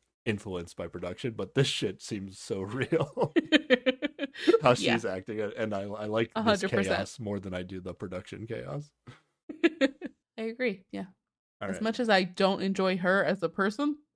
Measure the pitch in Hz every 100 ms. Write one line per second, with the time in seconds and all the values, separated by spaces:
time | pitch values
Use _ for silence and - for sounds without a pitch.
0 | _ _ - 104 - 90 85 - 87 90
1 | 87 90 127 107 95 - 135 - 107 95
2 | - 110 98 95 - 95 95 120 - 160
3 | - - 226 - 311 311 - 247 262 262
4 | 294 - 277 - - 440 139 123 90 113
5 | 110 95 95 107 104 113 110 101 101 104
6 | 107 107 117 - 220 202 185 - 95 92
7 | 104 - 107 101 95 90 90 92 90 87
8 | 98 92 - 98 110 117 123 143 147 _
9 | - - _ _ - 311 330 320 269 -
10 | 320 - _ - 226 233 254 190 - 196
11 | 185 _ _ _ _ _ 202 185 220 226
12 | 233 196 190 180 196 196 190 190 190 185
13 | 180 190 151 190 165 - 196 214 294 302
14 | _